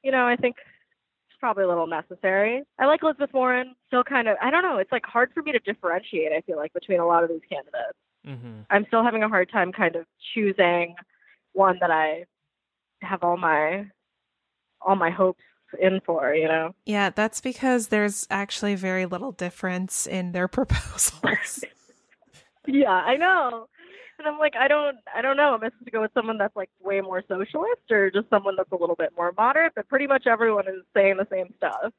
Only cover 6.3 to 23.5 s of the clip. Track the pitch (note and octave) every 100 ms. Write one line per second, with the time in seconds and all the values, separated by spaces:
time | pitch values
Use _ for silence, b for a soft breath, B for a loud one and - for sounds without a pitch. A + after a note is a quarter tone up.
6.3 | D#3 - D#3+ D#3 F3 - F3+ E3+ E3+ E3+
7.3 | E3 _ D3 - B2 A#2 - _ _ C#3+
8.3 | C3 A#2+ A2 G#2+ G3+ G#3 A#3 A#3 A3+ G#3+
9.3 | G#3 F#3 A3 F3+ F#3 F3 E3 E3+ _ -
10.3 | A#3 G#3 F#3+ F3+ F3 E3+ E3+ - b b
11.3 | b _ F#3+ G3 F3+ F3 D#3+ D#3 E3 F3
12.3 | _ _ _ _ _ _ _ F#3 F#3+ F3
13.3 | F3 E3+ D#3 D3+ F#3 G3+ _ _ _ _
14.3 | _ _ _ _ _ F#3 G3 E3+ F3+ F#3
15.3 | - b b _ - F#3+ F#3+ - E3 C3+
16.3 | D#3 D#3 D#3+ E3 - - G#3 G3 F#3+ A3
17.3 | - C4 B3 C4 B3 G#3+ G#3+ G#3 G3+ -
18.3 | G3 G3+ - G#3 G3 F#3 F#3 F#3 F3 C4
19.3 | F#3 F3+ - F#3 F3+ F#3 - - F#3+ F3+
20.3 | F3+ F#3 - - - - - - - -
21.3 | - - - - _ _ _ _ _ _
22.3 | b b _ - C#4 B3+ F#3 F3 C4+ F4
23.3 | F#4 C4